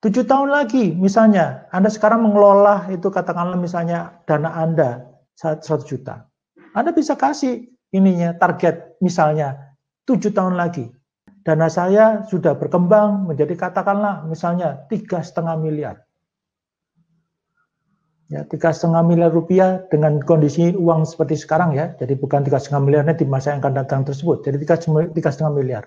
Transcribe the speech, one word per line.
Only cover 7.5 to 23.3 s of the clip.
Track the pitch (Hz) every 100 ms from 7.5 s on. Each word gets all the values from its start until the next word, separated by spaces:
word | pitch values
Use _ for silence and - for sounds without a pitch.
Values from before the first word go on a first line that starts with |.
| 240 - _ _
ininya, | 190 190 175 170 170
target | 180 170 175 160 - _
misalnya, | 180 175 156 151 143 135 - _ _ _ -
tujuh | 240 208
tahun | 202 185 180
lagi. | 170 - 117 - _ _ _ _
Dana | - 156 160
saya | 165 180 202 220 214
sudah | 196 185 170 139
berkembang | - 180 175 214 208 202 185
menjadi, | 143 147 175
katakanlah | 180 180 185 202 208 180 156
misalnya, | 160 175 175 170 135 -
tiga | 214 - 180
setengah | 156 - 165 165
miliar. | 156 151 135 98 _ _ _ _ _ _ _ _ _ _ _ _ _ _ _ _ _ _ _ _ _ _ _
Ya, | 147 147
tiga | 160 165
setengah | 160 170 165
miliar | 165 170 170 165
rupiah | 165 185 185 185 -
dengan | 151 151 151
kondisi | 135 160 147 143 170
uang | 190 170 160
seperti | 156 - 156 151
sekarang | - 156 175 139
ya. | 165 -
Jadi | 135 139
bukan | 139 143 135
tiga | 135
setengah | - 147
miliarnya | 139 147 147 165
di |
masa | 139